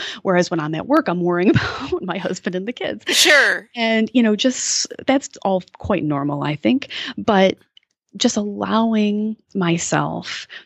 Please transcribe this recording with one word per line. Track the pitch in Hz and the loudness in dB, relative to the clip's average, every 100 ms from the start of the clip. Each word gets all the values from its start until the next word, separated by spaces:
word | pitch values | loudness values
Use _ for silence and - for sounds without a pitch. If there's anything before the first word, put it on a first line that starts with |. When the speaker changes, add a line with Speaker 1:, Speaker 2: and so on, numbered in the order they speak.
| - - | -6 -6
Speaker 1:
Whereas | 190 180 175 | 0 2 2
when | 170 | -2
I'm | 151 156 | -4 -6
at | - | 0
work, | 302 202 | 0 2
I'm | 175 | 0
worrying | 175 175 196 | 0 2 4
<laughs> | - | 4
about | - - 269 349 | 0 -6 -6 -6
my | 180 180 | -4 -6
husband | - 185 208 | -6 -6 -4
and | 180 196 | -4 -6
the | |
kids. | - - 214 - - | -6 -8 -8 -2 2
Speaker 2:
Sure. | 339 285 220 180 208 240 | 6 6 4 0 -6 -4
Speaker 1:
And, | 226 220 220 | 0 2 2
you | 254 | 2
know, | 226 214 | 2 2
just, | 254 - - - - - - | 0 0 -2 -2 -4 -4 0
that's | 269 - - | 0 0 -6
all | 196 190 - - | -2 -2 -4 -10
quite | - 190 | -2 -2
normal, | 151 143 143 143 | 0 -2 -2 -4
I | 143 151 | -4 -2
think. | 220 262 - - - - | 0 0 -2 -10 -10 -4
But | 202 196 190 - _ _ _ _ _ 196 | 2 4 4 2 _ _ _ _ _ 0
just | 247 220 | 0 0
allowing | 208 202 196 214 226 220 208 208 214 214 _ 196 | -4 -4 -2 0 2 2 2 0 -2 -6 _ -2
myself | 175 170 - 151 147 170 - - - - | 0 0 0 0 0 -4 -8 -12 -14 -18